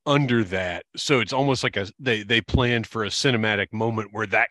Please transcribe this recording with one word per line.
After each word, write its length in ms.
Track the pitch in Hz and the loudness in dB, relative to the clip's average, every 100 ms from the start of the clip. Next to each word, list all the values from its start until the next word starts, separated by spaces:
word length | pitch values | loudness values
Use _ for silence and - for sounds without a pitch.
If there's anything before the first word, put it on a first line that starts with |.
| - | 0
under 360 | 143 135 120 | 2 4 2
that. 420 | 98 92 92 87 - - | 2 -2 -4 -6 -10 -10
So 240 | - 135 | 0 0
it's 120 | 107 | 2
almost 280 | 135 139 127 | 0 0 0
like 140 | 131 101 | -2 -2
a, 120 | 98 - | -6 -4
they, 240 | 131 110 | -2 -2
they 180 | 101 117 | 2 0
planned 460 | - - 120 120 107 | 2 0 2 0 -2
for 180 | 113 | -6
a 40 | 101 | -4
cinematic 640 | - 139 120 110 101 98 | -2 0 2 2 0 -2
moment 380 | 110 113 110 101 | -2 -2 -2 -6
where 140 | 104 107 | -6 -2
that 220 | 107 117 | 0 0